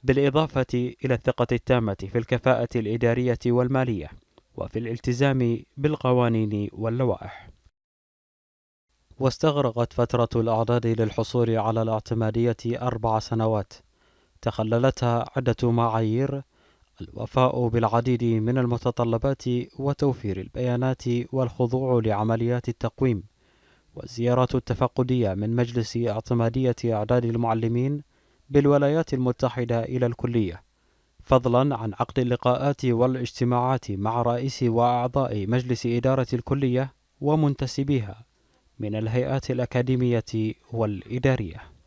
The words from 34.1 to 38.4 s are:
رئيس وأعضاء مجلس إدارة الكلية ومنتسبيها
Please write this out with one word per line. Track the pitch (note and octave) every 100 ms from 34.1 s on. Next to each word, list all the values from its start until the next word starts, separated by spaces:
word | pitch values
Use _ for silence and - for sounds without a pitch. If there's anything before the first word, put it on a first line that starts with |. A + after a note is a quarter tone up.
| A#2
رئيس | A#2+ A#2+ C3+ -
وأعضاء | B2 A#2 A#2+ A#2+ B2 B2+ C3+ G#2+ G2
مجلس | A#2+ B2 A#2+ A#2+
إدارة | A#2+ C3 C3 B2+
الكلية | B2 - C3+ C#3 B2 C3 _ _ _
ومنتسبيها | C#3+ D#3 D3 C#3 C3 - C#3 C#3 G2+ F#2+ - _